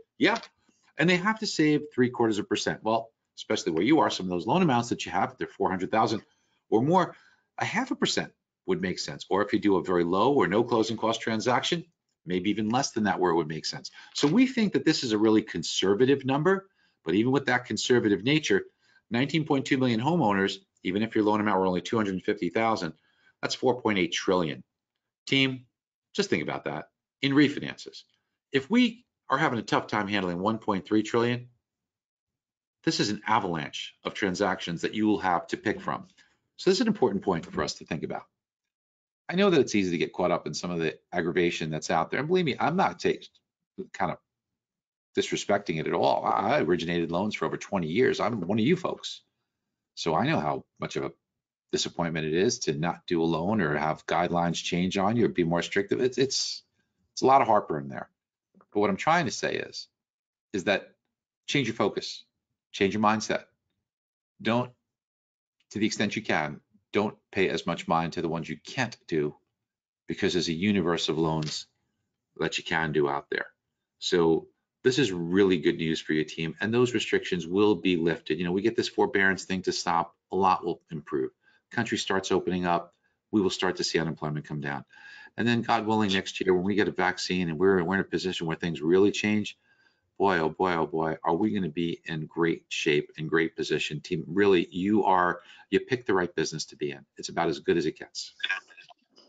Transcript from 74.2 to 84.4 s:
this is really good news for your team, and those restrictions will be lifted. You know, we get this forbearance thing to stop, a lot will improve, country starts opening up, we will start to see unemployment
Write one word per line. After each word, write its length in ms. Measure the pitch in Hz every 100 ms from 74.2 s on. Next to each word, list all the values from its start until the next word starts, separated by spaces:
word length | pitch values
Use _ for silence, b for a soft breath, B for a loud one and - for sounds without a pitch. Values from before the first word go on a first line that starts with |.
| 82 80 - _ _ _
this 140 | 127 127
is 140 | 120
really 460 | 90 85 95 98 90
good 180 | 80 80
news 240 | 80 80
for 140 | -
your 100 | 78
team, 300 | 76 - 80 -
and 100 | 104
those 220 | 120 123
restrictions 520 | 107 - 95 - 90 82
will 280 | 95 104
be 240 | 92 92 85
lifted. 400 | 82 78 - 78
You 80 | 87
know, 60 |
we 100 | 95
get 120 | 110
this 140 | - 107
forbearance 560 | - 101 101 98 92
thing 160 | - 95
to 100 | 90
stop, 440 | - - 85 - _ _
a 40 | -
lot 280 | 95 90
will 160 | 85 80 _
improve, 400 | 78 - 73 64 - _ _ _
country 280 | - 110 107
starts 340 | - 95 -
opening 340 | 92 - 90 90
up, 280 | 85 - _ _ _ _
we 100 | 107
will 100 | 92
start 260 | - 95 90
to 80 |
see 140 | - 87
unemployment 480 | 80 76 78 76